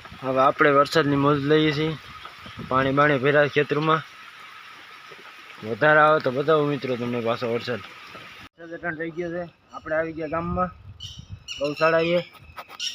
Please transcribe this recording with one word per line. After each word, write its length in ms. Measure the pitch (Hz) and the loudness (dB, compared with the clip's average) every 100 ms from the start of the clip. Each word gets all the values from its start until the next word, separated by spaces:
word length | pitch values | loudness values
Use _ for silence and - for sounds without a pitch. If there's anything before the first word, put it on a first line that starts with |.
| - - | -18 -12
હવે 200 | 131 131 | -4 2
આપણે 300 | 135 - 151 | 2 4 4
વરસાદની 460 | 139 143 165 143 143 | 4 4 2 2 2
મોજ 280 | 143 147 | 2 2
લઈએ 280 | 139 156 156 | 2 2 2
છીએ. 240 | 147 156 151 - - - - - - - | 0 -4 -6 -12 -18 -20 -18 -18 -14 -4
પાણી 240 | 127 135 | 0 0
બાણી 260 | 139 147 139 | 2 4 2
ભર્યા 280 | 135 147 143 | 2 2 2
ખેતરમાં. 560 | 147 143 147 156 156 - - - - - - - - - - - - - - - - 107 | 2 0 0 0 0 -2 -18 -20 -20 -20 -20 -20 -20 -20 -20 -20 -20 -20 -20 -20 -14 -10
વધારે 320 | 110 151 151 | 0 4 6
આવે 200 | 151 156 | 6 4
તો 100 | 135 | 0
બતાવું 380 | 123 147 156 147 | -2 2 2 2
મિત્રો 280 | 143 127 120 | -2 -4 -4
તમને 240 | 120 120 | -4 -4
પાછો 340 | 113 117 120 | -2 -2 -2
વરસાદ. 240 | 117 117 113 | -4 -4 -8
વરસાદ 920 | - - - - - - - _ 170 | -8 -18 -20 -20 -20 -20 -20 _ -16
અટાણે 240 | 170 170 156 | -10 -8 -6
થઈ 140 | 165 | -8
ગયો 200 | 160 175 | -8 -8
છે. 220 | 175 170 _ _ | -8 -10 _ _
આપણે 220 | 135 160 | -16 -6
આવી 180 | 156 165 | -4 -4
ગયા 140 | 156 151 | -6 -6
ગામમાં, 400 | 165 170 180 180 - - - - - - - - - | -4 -4 -4 -4 -6 -20 -18 -18 -18 -18 -18 -16 -6
ગૌશાળાએ. 680 | 147 147 160 165 165 175 170 - - - - - - | -6 0 2 2 2 0 -2 -12 -20 -20 -18 -12 -12